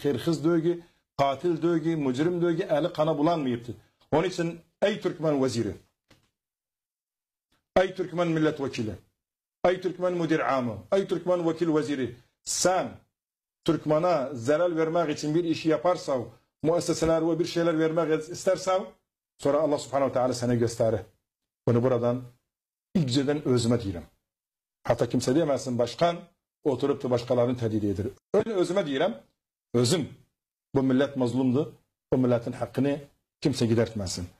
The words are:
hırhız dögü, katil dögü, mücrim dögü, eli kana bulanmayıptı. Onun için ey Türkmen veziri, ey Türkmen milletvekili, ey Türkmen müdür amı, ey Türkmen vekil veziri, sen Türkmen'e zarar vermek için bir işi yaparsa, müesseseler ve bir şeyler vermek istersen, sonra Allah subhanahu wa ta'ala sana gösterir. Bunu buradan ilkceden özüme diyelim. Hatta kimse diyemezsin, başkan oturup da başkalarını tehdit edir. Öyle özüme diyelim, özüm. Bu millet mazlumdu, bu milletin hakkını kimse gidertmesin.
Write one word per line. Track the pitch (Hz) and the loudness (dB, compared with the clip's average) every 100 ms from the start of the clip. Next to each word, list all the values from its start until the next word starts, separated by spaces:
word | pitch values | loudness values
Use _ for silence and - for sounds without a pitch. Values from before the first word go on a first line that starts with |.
hırhız | 143 127 165 156 | -2 -2 0 0
dögü, | 151 170 160 170 - _ _ - | 2 2 2 -2 -6 _ _ -2
katil | 139 135 175 160 | 0 0 -2 0
dögü, | 160 170 156 160 | 0 0 0 -2
mücrim | 139 123 156 180 | -2 0 0 0
dögü, | 175 165 | 0 -2
eli | 196 147 170 | 0 0 0
kana | - 156 151 | -2 -2 2
bulanmayıptı. | 151 170 131 117 - 104 _ _ _ | 0 0 -2 -4 -8 -16 _ _ _
Onun | 143 185 | 0 0
için | 175 170 170 - _ | -2 -6 -6 -18 _
ey | 196 214 | -2 0
Türkmen | 180 151 156 143 | -4 -4 -2 0
veziri, | 135 113 107 92 _ _ _ _ _ _ _ _ _ _ _ _ _ _ _ _ _ _ _ - | 0 0 -4 -6 _ _ _ _ _ _ _ _ _ _ _ _ _ _ _ _ _ _ _ 0
ey | 190 185 | 0 -2
Türkmen | 180 165 170 | -6 -2 -2
milletvekili, | 160 156 147 135 - 107 95 - _ _ _ _ _ - | 2 0 0 -6 -6 -6 -8 -16 _ _ _ _ _ 0
ey | 180 | 0
Türkmen | 185 165 180 | -4 -4 -2
müdür | 175 160 156 | -2 0 0
amı, | 131 135 123 101 - | 2 0 0 -6 -2
ey | 196 196 | -2 0
Türkmen | 175 170 180 165 | -4 0 0 0
vekil | 165 170 151 | 0 0 0
veziri, | 139 143 123 - _ _ | 0 -2 -4 -6 _ _
sen | - - 175 185 131 95 _ _ _ _ _ _ - | -8 0 2 2 -2 -8 _ _ _ _ _ _ -2
Türkmen'e | 151 151 151 180 160 131 | -2 2 2 4 2 0
zarar | 139 113 151 180 160 | -6 0 2 2 2
vermek | 160 170 160 151 | 0 0 0 -2
için | 151 156 | -2 -2
bir | |
işi | 170 156 160 | 0 -2 0
yaparsa, | 151 175 180 - 135 110 - _ _ | 0 2 0 -2 -4 -4 -12 _ _
müesseseler | 147 170 - 156 160 165 165 | 0 0 0 0 2 2 2
ve | 165 | 0
bir | 170 | 0
şeyler | 175 170 160 | 0 0 2
vermek | 160 160 156 156 156 | 0 0 0 0 -2
istersen, | 170 - 180 - 185 220 - _ _ _ _ | -4 0 0 0 -2 -2 -14 _ _ _ _
sonra | 143 143 | 0 2
Allah | 156 143 | 2 0
subhanahu | - 139 135 | -2 0 0
wa | 127 | 2
ta'ala | 127 | 0
sana | 123 120 120 | 0 0 2
gösterir. | 117 - 113 110 - _ _ _ _ _ - | 0 2 0 0 -4 _ _ _ _ _ 2
Bunu | 120 | 4
buradan | 123 123 120 127 127 _ _ _ _ _ _ 196 | 4 2 0 -2 -6 _ _ _ _ _ _ 0
ilkceden | 135 123 135 147 147 | 2 2 2 0 2
özüme | 123 113 120 | 2 4 0
diyelim. | 101 87 80 _ _ _ _ _ _ _ | 0 -8 -12 _ _ _ _ _ _ _
Hatta | - 117 123 | -2 0 2
kimse | 123 123 135 | 0 2 2
diyemezsin, | 165 131 135 120 | 2 0 -2 -2
başkan | 120 - 170 170 - _ _ _ | -2 2 0 0 -10 _ _ _
oturup | 156 123 139 139 | -2 0 0 0
da | 131 | 0
başkalarını | 123 - 120 120 127 | -2 0 2 2 0
tehdit | 113 107 | -2 0
edir. | 101 95 107 - _ | -2 -2 -4 -8 _
Öyle | 196 226 | -2 0
özüme | 208 170 185 165 | 0 0 0 0
diyelim, | 135 175 233 - _ _ _ _ | 0 0 -2 -14 _ _ _ _
özüm. | 120 123 175 131 - _ _ _ _ _ 139 | 0 2 2 -2 -10 _ _ _ _ _ 0
Bu | |
millet | 131 131 139 127 | 2 2 2 0
mazlumdu, | 123 120 131 123 139 - _ _ _ | -2 0 2 2 -2 -6 _ _ _
bu | 135 | 0
milletin | 127 120 120 | 2 2 -2
hakkını | 120 117 - 139 143 - _ _ _ | -8 -6 -2 0 -2 -8 _ _ _
kimse | 156 127 117 | -2 0 2
gidertmesin. | 113 113 104 92 - 90 - | 2 2 -2 -6 -6 -10 -14